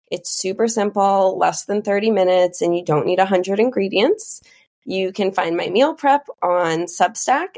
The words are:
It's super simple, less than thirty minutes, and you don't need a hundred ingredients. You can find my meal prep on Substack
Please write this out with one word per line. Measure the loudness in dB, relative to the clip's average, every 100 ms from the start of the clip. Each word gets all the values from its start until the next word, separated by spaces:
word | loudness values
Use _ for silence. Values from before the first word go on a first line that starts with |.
| _
It's | -10 -8
super | -6 -4 -2 -2
simple, | 0 -2 2 2 4 2 2
less | 0 -2 -4
than | -4
thirty | -2 0 0
minutes, | 2 4 4 2 0
and | -2 -2
you |
don't | 0 0 0
need | 0
a |
hundred | 2 0 0 0
ingredients. | 0 0 -2 0 0 0 -6 -14 -18 _ _ _
You | -8 -4 -4
can | -2 -2
find | -2 -2 -2
my | 0
meal | 2 2
prep | 2 2 2 0 -6
on | 0 2 2 0 -4
Substack | 0 0 0 -2 -2 -2